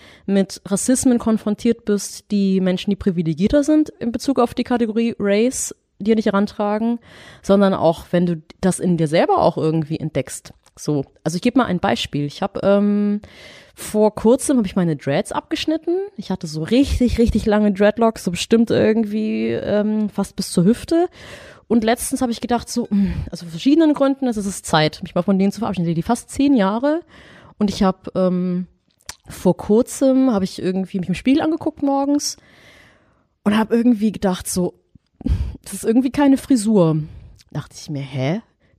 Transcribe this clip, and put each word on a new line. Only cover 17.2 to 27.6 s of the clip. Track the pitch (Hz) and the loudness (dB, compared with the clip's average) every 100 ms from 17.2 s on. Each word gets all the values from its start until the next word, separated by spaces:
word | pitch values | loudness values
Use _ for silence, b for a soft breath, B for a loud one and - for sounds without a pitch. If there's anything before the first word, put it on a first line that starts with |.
| 233 220 | 2 2
lange | 220 208 208 | 2 2 2
Dreadlocks, | 190 208 214 226 - | 4 2 4 0 0
so | - | -6
bestimmt | 170 - 226 226 | -6 2 2 4
irgendwie, | - 214 220 214 214 214 220 226 | 2 2 2 0 -2 -4 -2 -2
ähm, | 233 - 208 214 214 208 | -4 -2 0 0 -2 -2
fast | - 196 | -4 -6
bis | - - | -6 -2
zur | - | 2
Hüfte. | 175 240 - 330 349 B B B B B B | 4 2 2 0 0 B B B B B B
Und | 233 | 0
letztens | 220 262 - 269 | 2 0 -2 -2
hab | 254 | -2
ich | 226 | -4
gedacht, | 220 240 - | -2 -4 -4
so, | 240 226 | -6 -2
mm, | 202 190 B B | 0 0 B B
also | - | -10
aus | 170 | -12
verschiedenen | 165 269 311 311 | -4 2 4 4
Gründen, | 285 277 269 254 | 4 2 0 -2
es | 214 | -2
ist | 196 - | -4 -8
Zeit, | - 160 156 - | -2 0 2 -2
mich | 175 | -6
mal | 175 | -4
von | 190 190 | 0 2
denen | 196 | 0
zu | 202 | -2
verabschieden. | 226 180 170 | -6 -4 -2
Die | 165 | -2
fast | 165 240 - | -2 -4 -4
zehn | - 277 | 0 2
Jahre. | 262 190 220 285 320 - B B B B | 4 2 0 0 -2 -6 B B B B
Und | B | B